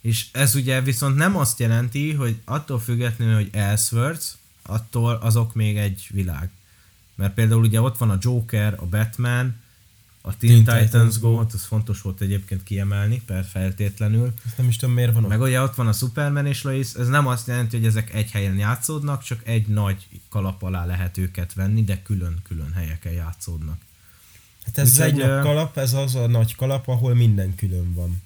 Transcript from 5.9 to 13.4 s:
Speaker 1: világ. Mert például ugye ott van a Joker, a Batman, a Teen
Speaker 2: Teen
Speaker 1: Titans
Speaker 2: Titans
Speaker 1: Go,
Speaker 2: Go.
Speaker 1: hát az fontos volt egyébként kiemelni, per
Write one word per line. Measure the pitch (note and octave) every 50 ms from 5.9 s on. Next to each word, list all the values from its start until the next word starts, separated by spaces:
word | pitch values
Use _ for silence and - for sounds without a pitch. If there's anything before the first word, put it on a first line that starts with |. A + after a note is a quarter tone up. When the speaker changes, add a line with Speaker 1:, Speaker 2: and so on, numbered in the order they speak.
| F#2+ F#2+ - -
Speaker 1:
világ. | - G2 F#2+ F2+ D#2+ C#2 D#2+ F2+ - - _ _ _ _ _ _ _ _ _ _ _
Mert | - G2 G2+ G2
például | - A2+ A2 A2+ A2+ A2+
ugye | A2 G#2+ A2+
ott | A#2 C3 A2+ -
van | A#2+ A2
a | G2 F#2+
Joker, | F#2+ A#2+ B2+ A#2+ A2+ A#2 - G#2+ G#2 G#2+ G2+ G2+
a | -
Batman, | F2 F2+ G#2+ A2 A2 A2+ - B2 A#2+ B2 B2 B2 B2+ A#2+ - - _ _ _ _ _ _ _ _ _ _ _ _
a | - G2
Teen | - - A#2 A#2+ A#2 A2
Speaker 2:
Teen |
Speaker 1:
Titans | A2+ A#2 A#2 A2
Speaker 2:
Titans | A2 - A#2+ A#2 A#2 A2+ -
Speaker 1:
Go, | A2 A#2
Speaker 2:
Go. | A#2 A2+
Speaker 1:
hát | A2+ A2+ -
az | G2+ -
fontos | - - G#2+ G#2+ A2 G2+ -
volt | - G2 F#2 -
egyébként | G#2 G2 G2 G2+ G2 - G2 F#2 F#2+
kiemelni, | - G#2 G2 G2 G2 G2+ G2+ G2+ G#2 A#2 B2+ A2+
per | - G2 F#2